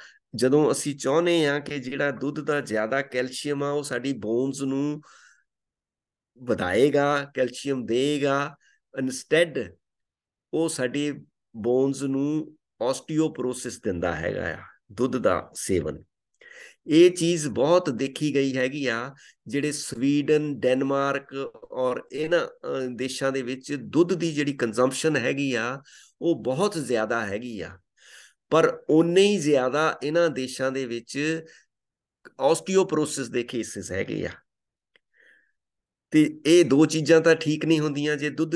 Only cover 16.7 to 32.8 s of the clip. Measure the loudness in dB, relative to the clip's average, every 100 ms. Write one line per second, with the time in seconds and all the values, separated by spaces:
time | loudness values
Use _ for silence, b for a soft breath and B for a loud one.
16.7 | B 2 8 8 6 0 0 -2 0 4
17.7 | 4 2 -4 -4 -2 -2 0 0 0 -2
18.7 | -2 -4 -4 -6 -14 b b -8 -4 -4
19.7 | -4 -8 -2 0 2 2 0 0 -2 0
20.7 | 2 2 0 0 -2 -6 -10 -10 -12 -12
21.7 | -4 -2 -4 -8 -6 0 0 0 -8 -8
22.7 | -6 -6 -6 -6 -2 -2 -2 -6 -8 -8
23.7 | -10 -2 2 2 2 -2 -2 -2 -2 -2
24.7 | 2 0 2 0 0 -2 -2 -2 -2 -4
25.7 | -8 B B B -4 -2 0 -2 0 0
26.7 | -2 -2 -2 0 -2 -4 -6 -8 -10 -12
27.7 | -14 _ _ B B B B 0 2 2
28.7 | 0 2 4 6 6 4 4 2 2 2
29.7 | 0 0 0 -2 2 2 0 -6 -4 -4
30.7 | -2 -6 -8 -8 -4 -2 -4 -8 b b
31.7 | _ _ _ _ _ -18 0 2 2 2
32.7 | 2